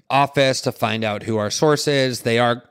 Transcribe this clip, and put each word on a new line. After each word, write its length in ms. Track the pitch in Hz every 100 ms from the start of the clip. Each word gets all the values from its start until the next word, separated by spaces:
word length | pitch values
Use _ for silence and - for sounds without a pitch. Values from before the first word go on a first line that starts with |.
| -
office 500 | 135 139 147 135 127
to 100 | 131
find 320 | - 113 110
out 180 | 110 104
who 140 | 98 110
our 140 | 104
source 360 | - 156 147 151
is. 360 | 139 131 120
They 180 | 120 117
are 240 | 120 120 -